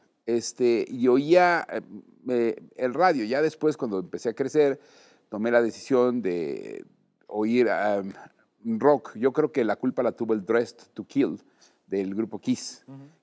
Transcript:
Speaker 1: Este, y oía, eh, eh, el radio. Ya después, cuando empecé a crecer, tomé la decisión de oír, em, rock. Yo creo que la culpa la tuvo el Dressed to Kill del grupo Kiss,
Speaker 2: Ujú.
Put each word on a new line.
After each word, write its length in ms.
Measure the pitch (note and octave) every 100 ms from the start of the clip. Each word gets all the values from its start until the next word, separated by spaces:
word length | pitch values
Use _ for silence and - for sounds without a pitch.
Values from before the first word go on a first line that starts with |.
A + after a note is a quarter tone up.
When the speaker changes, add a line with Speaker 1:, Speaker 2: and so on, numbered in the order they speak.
| _ _ -
Speaker 1:
Este, 600 | A#2 - - B2 A2+ -
y 220 | B2+ B2+
oía, 580 | B2+ C#3+ F3+ F3+ E3 -
eh, 120 | - - G2+ - _ B2
eh, 260 | B2 A#2 - - -
el 160 | B2+
radio. 320 | C3 F#3 D3 G#2+
Ya 160 | C3
después, 340 | D#3 - D#3 D3
cuando 240 | A#2+ F#2+
empecé 300 | F2+ - A#2+
a 40 |
crecer, 460 | A2 C3 D3+ C#3+ C3+ _ _ _ _ _
tomé 240 | G#2 A2+
la 100 | A#2+
decisión 600 | A#2 - - B2+ B2 B2
de 640 | F#2+ F2 D2+ A1+ G1+ G1+ G1+ _ _ _ -
oír, 400 | G#2+ G#2+ B2 A2+
em, 460 | F2 G#2 G2+ G2 - - _ _ _ A#2 A2+
rock. 380 | C3 C#3+ - A2
Yo 160 | C3
creo 180 | C#3 D3+
que 140 | C#3 A2
la 100 | G2+
culpa 260 | C3 B2+
la 120 | A#2+
tuvo 200 | - A2+
el 120 | A2 F#2
Dressed 320 | A#2 A#2 - -
to 100 | - G2+
Kill 360 | C#3 A2 F2+ _ _ _ _ -
del 280 | G2 G2 G2
grupo 240 | A2 G#2
Kiss, 460 | - B3 - - -
Speaker 2:
Ujú. 160 | C3+ C#3+ _